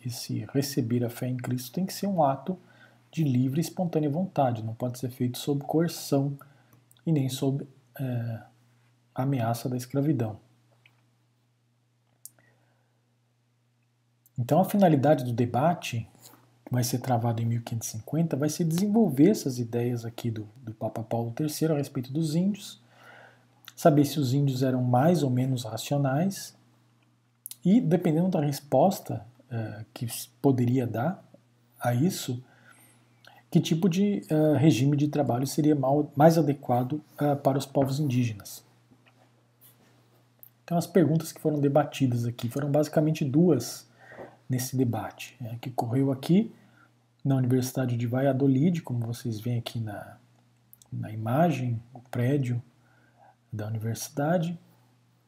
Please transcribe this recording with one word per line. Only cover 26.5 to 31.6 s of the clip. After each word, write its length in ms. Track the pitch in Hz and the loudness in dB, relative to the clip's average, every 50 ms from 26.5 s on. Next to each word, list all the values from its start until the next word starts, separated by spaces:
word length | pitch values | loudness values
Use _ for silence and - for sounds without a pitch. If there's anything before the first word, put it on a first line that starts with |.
| - _ _ _ _ _ _ _ _ _ _ _ _ _ _ _ _ _ - - - _ - | -18 _ _ _ _ _ _ _ _ _ _ _ _ _ _ _ _ _ -18 -18 -12 _ 0
e 160 | 175 202 247 | 2 4 4
dependendo 500 | - 160 185 180 - 180 151 160 180 190 | 4 2 0 2 2 2 0 2 0 0
da 120 | 175 165 | 0 0
resposta, 800 | 147 147 139 - - - - 131 156 190 196 - - - 120 110 - - _ _ - - | -2 -2 -4 -6 -6 0 2 4 4 4 2 -2 -6 -10 -10 -10 -10 -14 _ _ -16 -10
eh, 340 | 123 113 110 107 107 107 110 _ - | -8 -8 -8 -8 -10 -12 -16 _ -12
que 120 | - 120 | -10 -10
s-, 240 | 110 - - - - _ _ | -8 -8 -10 -14 -14 _ _
poderia 460 | - 143 131 123 123 117 123 135 123 110 | 2 2 2 4 2 2 2 0 0 -2
dar 360 | 107 113 123 165 190 - - _ _ - _ _ _ _ | -2 -2 -2 -2 -4 -6 -12 _ _ -20 _ _ _ _